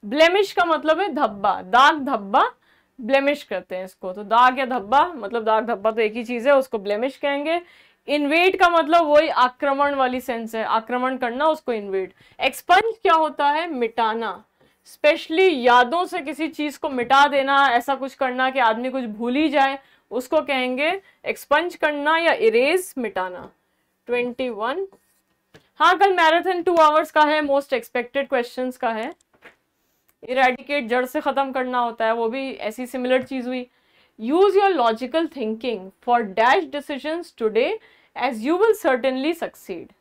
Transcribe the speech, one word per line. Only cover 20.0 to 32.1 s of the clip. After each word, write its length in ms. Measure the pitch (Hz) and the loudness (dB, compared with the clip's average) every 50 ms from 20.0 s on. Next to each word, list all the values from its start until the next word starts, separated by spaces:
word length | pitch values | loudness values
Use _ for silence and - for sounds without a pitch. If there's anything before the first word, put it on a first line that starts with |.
| _ _ | _ _
उसको 300 | 202 233 254 - - 311 | -8 -8 -6 0 -2 -2
कहेंगे 640 | 302 - 285 262 254 254 254 254 285 320 359 392 _ _ _ _ _ | 0 0 -2 -2 -2 -2 -2 -2 -2 -2 -2 -4 _ _ _ _ _
एक्सपंज 520 | - - - - _ 269 294 339 359 339 | -8 -8 -8 -2 _ 0 0 0 -2 -6
करना 420 | - - 311 302 294 285 294 320 330 | -4 -4 -2 -2 -2 -2 0 0 2
या 140 | 339 330 277 | 2 0 0
इरेज, 640 | - - 226 214 233 247 285 330 370 359 - - - | 2 2 2 4 4 2 2 2 0 -2 -4 -8 -8
मिटाना। 520 | 240 214 - 190 185 185 180 175 - - _ _ _ _ _ _ _ _ _ _ _ | -8 -6 -4 -6 -6 -6 -8 -14 -16 -18 _ _ _ _ _ _ _ _ _ _ _
ट्वेंटी 420 | - 240 247 247 247 233 _ 262 254 | -6 -4 -2 -2 -4 -4 _ -6 -6
वन। 400 | 233 196 214 240 269 370 392 392 _ _ _ _ _ _ _ _ _ _ _ _ _ - _ _ _ | -4 -6 -6 -4 -4 -6 -8 -10 _ _ _ _ _ _ _ _ _ _ _ _ _ -20 _ _ _
हाँ, 220 | _ 302 330 370 339 | _ 4 4 4 6
कल 140 | 392 403 381 | 4 4 4
मैराथन 500 | 349 330 320 320 339 330 359 370 359 339 | 4 4 4 4 4 2 0 -2 0 0
टू 140 | - 349 | 0 4
आवर्स 340 | 330 311 302 302 311 311 311 | 6 6 6 6 4 0 2
का 120 | - 311 302 | 2 2 4
है, 200 | 294 302 302 302 | 4 4 0 0
most 260 | 285 269 277 277 - | 2 0 0 0 -2
expected 580 | 269 240 233 - _ 247 240 240 _ 277 277 | -4 -4 -4 -4 _ -6 -6 -4 _ -4 -4
questions 500 | 262 - 254 240 247 - - 254 254 247 | -2 -2 -2 -2 -2 -6 -6 -6 -6 -6
का 140 | - - 233 | -4 -4 -4
है, 240 | 226 220 220 269 349 _ _ _ _ _ _ - _ _ _ _ _ _ _ _ _ _ _ _ _ _ - | -4 -4 -6 -8 -10 _ _ _ _ _ _ -20 _ _ _ _ _ _ _ _ _ _ _ _ _ _ -10
इरेडिकेट, 640 | - 254 254 262 254 254 - 254 - 285 285 240 | -6 0 2 2 2 2 -2 -6 -6 -4 -4 -2
जड़ 180 | 220 240 254 247 | -2 -2 -2 -2
से 160 | 247 - 302 | -2 -4 -4
खत्म 320 | 294 294 269 262 277 269 254 | -2 -2 -2 0 -2 -2 -2
करना 260 | 269 254 254 254 247 | -4 -4 -2 -2 -2
होता 260 | 240 233 226 233 226 | -2 -2 -2 -2 -2
है, 100 | 220 | 0